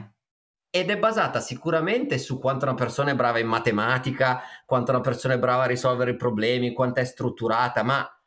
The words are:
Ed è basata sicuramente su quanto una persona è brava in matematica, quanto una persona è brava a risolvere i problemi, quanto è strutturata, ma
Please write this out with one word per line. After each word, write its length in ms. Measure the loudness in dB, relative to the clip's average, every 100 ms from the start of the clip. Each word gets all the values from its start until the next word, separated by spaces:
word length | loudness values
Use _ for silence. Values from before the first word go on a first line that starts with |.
| -8 _ _ _ _ _ _
Ed 220 | -2 0
è 80 | 0
basata 400 | 0 2 0 -2
sicuramente 800 | -6 -6 -2 0 0 0 0 -4
su 180 | -4 -2
quanto 280 | -2 0 -2
una 100 | 0
persona 360 | -2 0 0
è 40 | 2
brava 240 | 2 2
in 80 | 0
matematica, 920 | 0 2 2 2 0 -2 0 0 0 -6 -18 -2
quanto 260 | 0 2
una 80 | 0
persona 340 | 0 -2 0
è 60 | 0
brava 240 | 2 2
a 20 | 2
risolvere 460 | 0 0 2 0
i 40 | 0
problemi, 560 | -2 0 2 2 0
quanto 260 | 0 0 0
è 60 | -2
strutturata, 800 | -2 -4 -2 0 2 2 0
ma 240 | 0 0 -2 -10